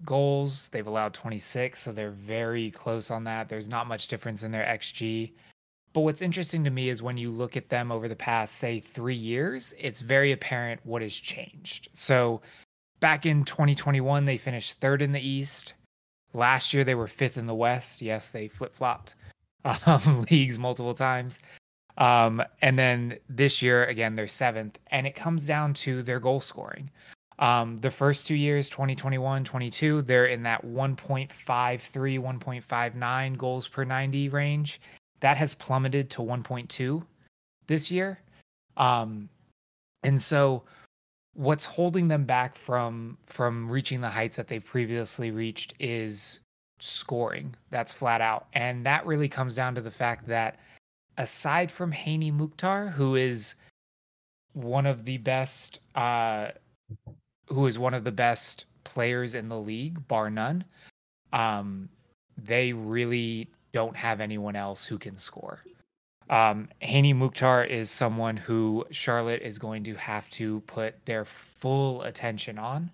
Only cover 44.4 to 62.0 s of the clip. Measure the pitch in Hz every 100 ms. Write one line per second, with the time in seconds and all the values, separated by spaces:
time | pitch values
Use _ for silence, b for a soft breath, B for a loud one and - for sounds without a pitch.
44.4 | 110 113 - 127 113 117 113 - 117 110
45.4 | 113 110 - - 123 117 110 104 - -
46.4 | _ _ _ _ - - - 120 113 50
47.4 | 143 120 _ 123 117 - 123 117 113 110
48.4 | - - 123 123 123 151 - 151 143 135
49.4 | 127 113 127 123 110 - 120 117 113 117
50.4 | 113 - B B _ _ _ - 123 -
51.4 | 147 160 175 - 180 147 151 156 156 147
52.4 | 156 - 190 196 208 143 135 131 127 117
53.4 | 107 - b _ _ _ _ _ _ _
54.4 | _ 151 120 131 139 123 117 131 117 131
55.4 | 131 - - - _ - 120 120 113 107
56.4 | 107 - _ _ - 107 - - _ _
57.4 | - 135 135 113 127 127 113 107 120 113
58.4 | - - - _ - - 117 123 123 117
59.4 | 110 113 104 110 147 170 131 113 107 107
60.4 | 117 175 - B B _ _ _ _ 123
61.4 | 113 104 101 98 95 _